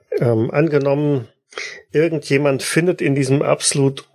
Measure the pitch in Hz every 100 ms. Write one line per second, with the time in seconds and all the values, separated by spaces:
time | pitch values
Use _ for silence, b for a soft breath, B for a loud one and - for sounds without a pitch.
0 | - - 123 113 113 147 160 147 139 139
1 | 147 139 113 _ _ B B B B 147
2 | 165 160 - 143 143 135 - 165 180 175
3 | 151 139 127 139 - 147 - 151 135 135
4 | -